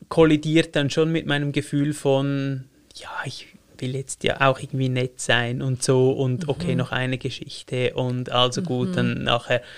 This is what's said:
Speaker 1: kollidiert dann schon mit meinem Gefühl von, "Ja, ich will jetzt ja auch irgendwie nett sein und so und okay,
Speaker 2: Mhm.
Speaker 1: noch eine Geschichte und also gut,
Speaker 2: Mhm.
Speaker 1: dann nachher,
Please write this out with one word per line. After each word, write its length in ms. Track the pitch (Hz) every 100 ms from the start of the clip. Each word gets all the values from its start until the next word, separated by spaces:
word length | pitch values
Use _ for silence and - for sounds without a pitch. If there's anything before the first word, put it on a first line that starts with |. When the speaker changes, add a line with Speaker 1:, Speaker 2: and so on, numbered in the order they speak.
| -
Speaker 1:
kollidiert 680 | - 160 151 156 160 160 151
dann 140 | 143
schon 220 | - 160
mit 140 | 165 -
meinem 240 | 143 143
Gefühl 420 | 143 143 143 147
von, 720 | 147 143 135 139 139 139 131 131 _ _ -
"Ja, 140 | - - 131
ich 220 | - - - _ -
will 180 | 131 135
jetzt 280 | 139 -
ja 180 | - -
auch 180 | 135 131
irgendwie 300 | 143 135 131
nett 300 | 127 127 -
sein 400 | - 120 120 127
und 200 | 135 123
so 280 | - 127 131
und 380 | 139 131 127 -
okay, 220 | 135 175
Speaker 2:
Mhm. 40 | 170
Speaker 1:
noch 140 | -
eine 260 | 127 127 131
Geschichte 760 | 131 - 131 - - 127 123 -
und 340 | 127 123 123
also 300 | 123 127 123
gut, 280 | - 123 123
Speaker 2:
Mhm. 40 | 120
Speaker 1:
dann 280 | 120 131
nachher, 380 | 127 120 - 123 -